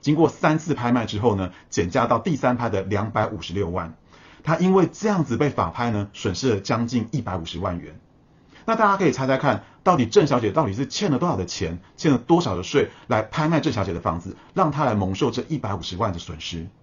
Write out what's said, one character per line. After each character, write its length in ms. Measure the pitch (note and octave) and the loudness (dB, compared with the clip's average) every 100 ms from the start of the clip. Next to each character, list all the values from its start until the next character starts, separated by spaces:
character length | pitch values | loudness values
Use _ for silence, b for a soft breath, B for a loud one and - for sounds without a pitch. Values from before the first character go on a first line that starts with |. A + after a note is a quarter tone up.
经 140 | - | 2
过 140 | D3+ D#3 | 4 4
三 300 | - E3 D#3 | 4 2 2
次 160 | - | 0
拍 180 | C#3 A#2+ | -2 0
卖 140 | B2 G#2+ | 0 0
之 120 | G#2 | 0
后 160 | A#2 | 2
呢， 160 | G2 F2+ B B | 2 -4 B B
减 200 | - F2 | -4 0
价 160 | B2 A2+ | 0 2
到 120 | A#2 | 0
第 180 | D3 C#3+ | 0 0
三 200 | C3 B2 | 0 0
拍 120 | A#2+ | 0
的 140 | G2 | -2
两 280 | F#2+ G2+ G#2+ | -2 -2 -2
百 160 | G#2+ G#2+ | -2 -2
五 160 | G#2 | -4
十 100 | - | -6
六 160 | F2+ F#2 | -4 -4
万。 260 | F2+ E2+ - B B B B | -4 -6 -12 B B B B
她 120 | - D#3+ | -4 2
因 160 | F3+ | 4
为 140 | F#3+ E3+ | 4 4
这 160 | - G#3+ | 0 -2
样 160 | G3 | 0
子 120 | B2+ A#2 | 0 0
被 140 | C#3+ | 0
法 200 | - F2+ | 0 -4
拍 200 | - A#2+ | -2 -2
呢， 180 | G#2 G2+ | -2 -4
损 240 | - - F2+ | -4 -4 -2
失 180 | C3 | 0
了 60 | G2+ | 0
将 260 | G2 A#2 A#2 | 0 -2 0
近 220 | B2 G#2+ | -2 -2
一 100 | D3 | -4
百 160 | G2 F#2 | -4 -6
五 80 | |
十 140 | D#2+ E2+ | -6 -6
万 220 | F#2+ F2 | -4 -4
元。 180 | F2+ D#2+ _ _ _ B B B - | -10 -18 _ _ _ B B B -4
那 100 | A3 | 2
大 100 | G#3+ | 4
家 100 | G3 | 4
可 100 | F3 | 2
以 40 | |
猜 160 | B2+ C3 | 2 0
猜 120 | C3 | 2
看， 260 | C#3+ G2+ B B | 2 0 B B
到 140 | - F3 | 2 2
底 100 | A#2 | 4
郑 200 | G#3 D#3 | 4 4
小 120 | B2+ | 2
姐 140 | G#2+ | 2
到 140 | D3+ C3+ | 0 0
底 60 | |
是 140 | G2 C3 | -2 -6
欠 240 | - G3+ | -2 0
了 80 | B2+ | 0
多 100 | F3 | 0
少 80 | A2+ | -2
的 100 | F2 | -4
钱， 340 | - E2+ E2+ b - | -4 -6 -6 b -2
欠 160 | D#3+ | 2
了 60 | B2+ | 2
多 220 | - E3+ | 4 4
少 140 | C#3 | 4
的 80 | F2 | -4
税， 280 | F#2 C#3+ - B B | 0 2 2 B B
来 140 | A2 | -2
拍 260 | A2 - D#3 | 0 -2 2
卖 100 | E3+ | 2
郑 140 | E3 | 0
小 100 | G#2+ | -2
姐 100 | G2 | -2
的 80 | E2+ | -2
房 200 | F#2+ F2 | -2 -4
子， 160 | F#2 - B | -8 -14 B
让 160 | - F3 | 0 0
她 140 | C#3 | 2
来 100 | C#3 | 0
蒙 220 | G#2 F#2+ F#2+ | 0 -2 0
受 160 | C#3+ | -2
这 100 | A#2 - | -2 -4
一 100 | D3 | -6
百 160 | A2 | -4
五 80 | G2 | -6
十 140 | D#2+ F2+ | -8 -4
万 160 | A2 | -4
的 80 | E2+ | -4
损 180 | - D#2 | -10 -12
失？ 280 | - E2+ D#2+ _ | -10 -10 -12 _